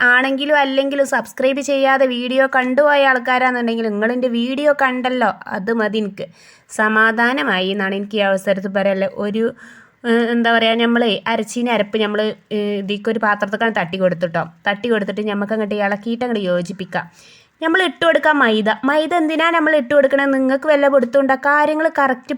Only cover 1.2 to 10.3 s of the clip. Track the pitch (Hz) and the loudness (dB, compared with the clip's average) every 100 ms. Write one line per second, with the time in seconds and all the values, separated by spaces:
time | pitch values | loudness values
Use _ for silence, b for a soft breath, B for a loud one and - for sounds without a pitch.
1.2 | 226 - 262 269 277 277 269 269 262 240 | -4 -2 -2 0 -2 0 2 4 2 0
2.2 | 247 262 262 262 254 254 294 285 269 254 | -2 0 2 2 0 2 4 4 4 2
3.2 | 247 254 254 247 233 226 226 208 220 247 | 0 0 0 0 -2 -2 -2 -2 -2 0
4.2 | 247 233 240 269 294 285 269 254 247 254 | -2 -2 -2 0 0 2 0 0 -2 0
5.2 | 220 - - 214 196 233 208 220 208 190 | 0 -2 -8 -8 -4 -2 -2 -2 -6 -8
6.2 | 165 b b b _ - 214 214 220 220 | -14 b b b _ -2 0 4 2 2
7.2 | 240 269 277 185 190 202 190 196 202 214 | 0 0 0 -2 -2 -2 -4 -4 -6 -2
8.2 | 196 190 202 190 202 196 196 190 190 - | 0 0 0 -2 -2 -2 0 0 -2 -4
9.2 | 208 214 233 - B B B _ 240 233 | -6 -2 -4 -4 B B B _ 0 0
10.2 | 233 | 2